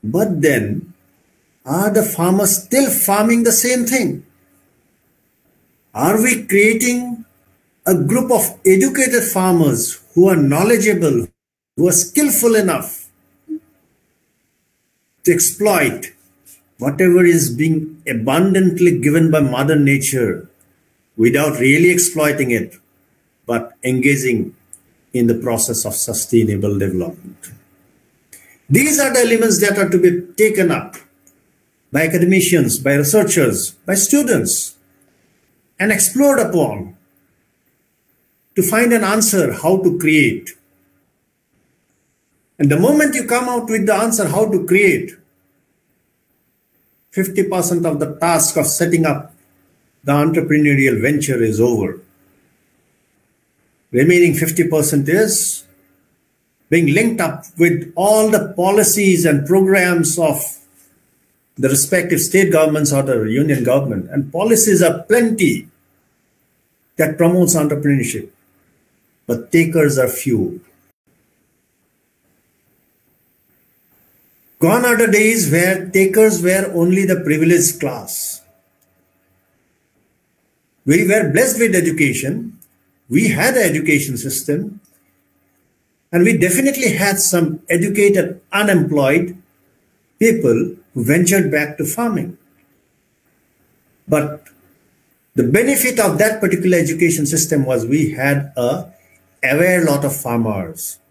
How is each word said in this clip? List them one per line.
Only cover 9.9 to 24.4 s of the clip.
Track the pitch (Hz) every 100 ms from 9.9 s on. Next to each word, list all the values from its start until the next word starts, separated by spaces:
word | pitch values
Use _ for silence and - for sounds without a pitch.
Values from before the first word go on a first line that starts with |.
| - _
who | - 185
are | 175
knowledgeable, | 139 147 196 233 202 185 165 123 110 _ _ _ _ -
who | 175
are |
skillful | 175 180 - 294 - 240 220
enough | 190 147 - - - _ _ _ _ 320 _ _ _ _ _ _ _ _ _ _ _ _ _ _ _ _
to | -
exploit | 170 - - 208 185 139 - - _ _ _ _ - _ _
whatever | 127 143 185 175 175
is | 165 127
being | 117 160 160 156 - -
abundantly | 120 117 143 190 190 190 170 175 160
given | 135 156 160
by | 156
Mother | 139 123 139 156
Nature | 139 139 139 135 113 87 - _ _ _ _ _ _ -
without | 113 135 147 127
really | 127 147 175
exploiting | 175 - 160 151 143 131
it, | 113 92 - _ _ _ _ _ _ -
but | 117 117 _
engaging | 127 127 135 139 127 113